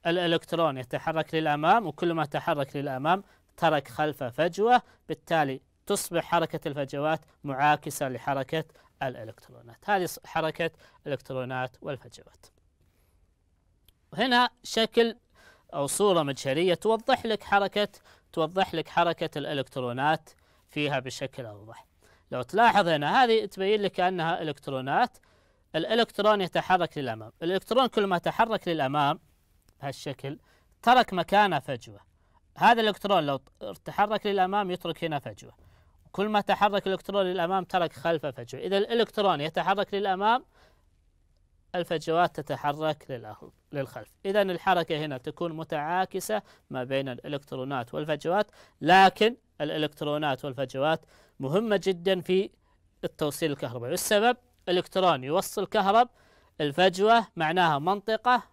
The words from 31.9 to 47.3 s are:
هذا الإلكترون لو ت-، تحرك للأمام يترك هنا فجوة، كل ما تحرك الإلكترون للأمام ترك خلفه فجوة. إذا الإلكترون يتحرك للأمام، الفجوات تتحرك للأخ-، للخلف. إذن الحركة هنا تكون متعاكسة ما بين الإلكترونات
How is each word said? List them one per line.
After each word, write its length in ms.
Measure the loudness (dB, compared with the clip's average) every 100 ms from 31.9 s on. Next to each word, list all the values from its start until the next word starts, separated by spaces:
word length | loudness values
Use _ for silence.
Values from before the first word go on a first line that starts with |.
| -20 _ _ _ _ _ 2
هذا 240 | 4 6
الإلكترون 460 | 2 -2 2 2 2
لو 100 | -4
ت-، 280 | _ _ -14 -14
تحرك 420 | -10 -2 0 0 -2
للأمام 440 | 0 2 0 -2
يترك 340 | -4 -6 -6
هنا 140 | -4 -4
فجوة، 340 | -8 -16 -20 _ -20 _ _ _ _
كل 160 | -4 0
ما 120 | 0
تحرك 460 | 0 2 2 2 -2
الإلكترون 400 | -4 -2 0 0
للأمام 380 | 0 0 -2
ترك 280 | -2 -2 -2
خلفه 380 | -2 -2 -2 -4
فجوة. 300 | -10 -14 -10
إذا 180 | -2 0
الإلكترون 640 | 0 0 0 2 2 2
يتحرك 540 | -2 -2 0 0 0
للأمام، 500 | -2 -2 0 2 0 -2 _ _ _ _ _ _ _ _ _ _ _ _
الفجوات 680 | -8 -4 -4 0 2 2 0
تتحرك 640 | -8 -4 -4 -2 -4 -4 -8
للأخ-، 420 | -12 -12 -18 -20 _ _
للخلف. 400 | -8 -8 -10 -18 _
إذن 260 | -2 0 0
الحركة 540 | 0 0 0 0 -4
هنا 140 | -4 -6
تكون 340 | -10 -6 -8
متعاكسة 880 | -6 -8 -6 -2 -2 -2 -6 -6 -6 -6 -20 _
ما 140 | -8
بين 240 | -4 -4 -4
الإلكترونات 840 | -10 -10